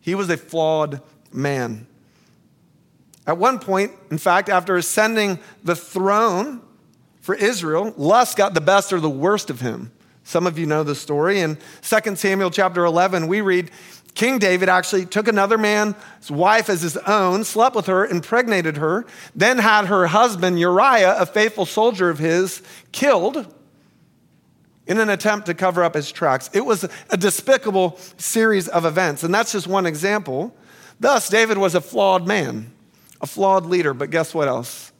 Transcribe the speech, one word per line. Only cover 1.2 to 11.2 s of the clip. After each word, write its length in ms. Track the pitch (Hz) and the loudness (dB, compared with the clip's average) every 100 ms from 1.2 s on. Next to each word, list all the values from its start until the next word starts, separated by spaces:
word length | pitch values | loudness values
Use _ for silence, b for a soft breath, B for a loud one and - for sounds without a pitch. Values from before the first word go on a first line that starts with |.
| _ | _
man. 560 | - 143 135 120 107 117 _ b b b b _ _ _ _ _ _ _ _ - | -6 -4 -2 -4 -8 -16 _ b b b b _ _ _ _ _ _ _ _ -6
At 100 | 170 | 0
one 220 | 226 254 | 0 0
point, 340 | - 190 202 - - | -2 -2 -2 -6 -8
in 80 | 156 | -2
fact, 300 | 190 180 202 | 2 2 2
after 280 | 185 175 180 | -2 0 -2
ascending 640 | 160 - 214 226 208 180 B B | 0 0 2 2 0 -2 B B
the 140 | - 170 | -6 -6
throne 880 | - 190 196 208 226 180 262 247 - _ _ _ _ _ | -4 -2 0 2 2 0 -4 -8 -18 _ _ _ _ _
for 140 | - | -8
Israel, 580 | 226 208 233 165 160 214 - | 0 0 -2 -4 -2 -4 -4
lust 380 | 147 220 247 - | 2 4 4 2
got 180 | 196 | 2
the 60 | 170 | 2
best 320 | 160 196 196 | 4 2 2
or 60 | 185 | -2
the 100 | 156 | -2
worst 400 | 135 165 208 - | -2 0 0 -4
of 100 | 123 | -6
him. 300 | 123 120 117 _ b b | -6 -8 -12 _ b b
Some 220 | - 170 175 | -4 -2 0
of 120 | 160 | -2
you 60 | |
know 180 | 165 151 | -2 0
the 120 | 147 | -2
story. 460 | 143 - 147 | -4 -4 -2